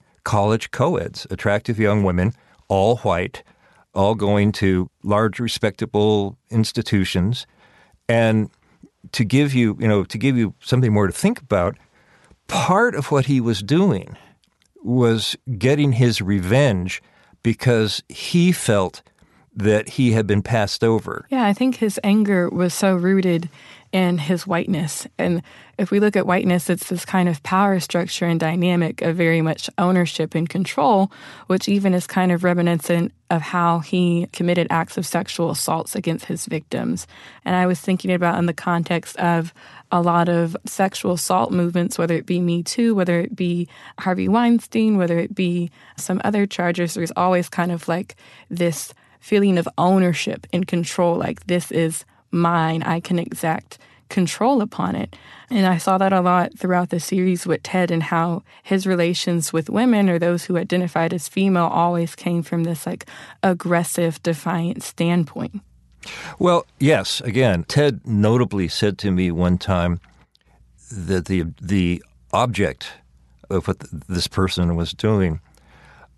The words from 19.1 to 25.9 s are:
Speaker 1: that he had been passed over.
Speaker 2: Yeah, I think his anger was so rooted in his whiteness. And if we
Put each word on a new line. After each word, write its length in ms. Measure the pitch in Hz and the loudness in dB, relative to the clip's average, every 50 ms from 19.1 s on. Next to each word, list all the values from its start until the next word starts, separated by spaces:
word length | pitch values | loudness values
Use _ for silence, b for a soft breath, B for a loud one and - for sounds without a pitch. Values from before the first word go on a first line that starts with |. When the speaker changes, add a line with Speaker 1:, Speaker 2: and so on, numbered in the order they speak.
| b b b b b b b b b | b b b b b b b b b
Speaker 1:
that 320 | - 101 107 107 107 110 - | -2 2 2 4 2 2 -2
he 240 | - - 131 120 | -2 0 2 2
had 160 | 110 113 110 98 | 4 2 2 2
been 140 | 104 104 | 0 0
passed 420 | 101 - 117 113 104 98 - - - | 0 0 0 0 0 0 -2 0 2
over. 420 | 113 113 107 - - - - - - | 2 2 2 0 -4 -10 -10 -8 -4
Speaker 2:
Yeah, 160 | 269 262 240 | -2 0 2
I 80 | 202 202 | 2 2
think 240 | 202 247 262 247 - | 2 0 -2 0 0
his 200 | 226 214 196 - - | -2 -4 -2 -2 0
anger 460 | 202 196 214 214 202 202 180 175 - | 2 2 2 2 2 2 0 0 0
was 240 | - 170 180 175 170 | 0 0 -2 -2 0
so 200 | - - 196 190 | 0 0 2 2
rooted 560 | 180 175 185 196 196 185 185 170 165 170 165 B B B B B B B B B | 2 2 2 2 2 2 2 0 0 -2 -6 B B B B B B B B B
in 240 | 190 185 175 175 175 | 0 0 2 0 0
his 280 | 147 147 185 170 - | 0 -2 -2 -2 -2
whiteness. 600 | 196 180 165 - - 190 - 175 147 - - - - _ - | -2 -4 -2 -2 -2 -2 -2 -2 -4 -6 -8 -12 -10 _ -4
And 240 | 175 180 175 165 - B B B B B B B | -2 -2 -2 -2 -4 B B B B B B B
if 120 | 202 | -2
we 120 | 180 | 0